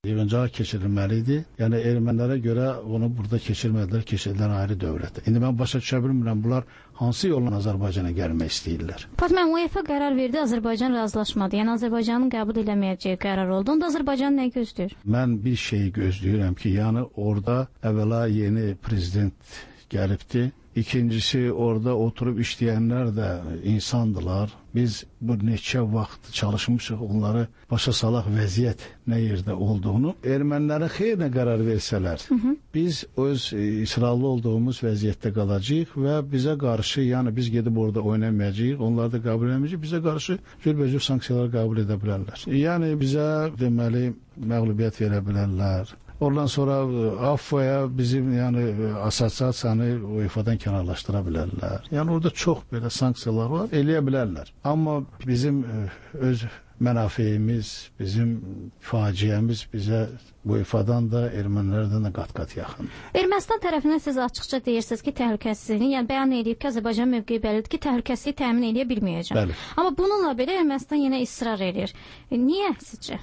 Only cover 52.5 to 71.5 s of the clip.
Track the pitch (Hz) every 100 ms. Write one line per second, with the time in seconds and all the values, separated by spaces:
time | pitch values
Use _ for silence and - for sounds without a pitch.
52.5 | 156 - 120 117 - 131 120 120 110 113
53.5 | 160 214 156 143 156 139 135 117 80 -
54.5 | - 139 156 156 147 - - 127 120 143
55.5 | 143 120 110 98 - - 151 131 123 113
56.5 | - - - 123 120 107 - 110 107 107
57.5 | 117 107 - - - 95 104 117 117 95
58.5 | 98 - - - 117 104 92 107 104 113
59.5 | 113 - 110 101 113 110 - - - 104
60.5 | 107 95 - 107 120 113 117 120 104 101
61.5 | 101 98 104 107 107 104 - 92 - 85
62.5 | - - - - - - 359 370 392 -
63.5 | 453 359 320 294 311 294 262 247 - -
64.5 | 262 247 233 226 226 - 277 240 214 233
65.5 | 214 - 214 254 269 240 269 269 254 226
66.5 | 233 285 233 220 220 247 240 214 233 220
67.5 | 214 220 320 294 247 - 247 - 285 254
68.5 | 233 233 226 254 226 196 165 170 - 98
69.5 | 78 - - 359 277 370 415 339 247 254
70.5 | 381 320 269 269 302 277 262 247 - 233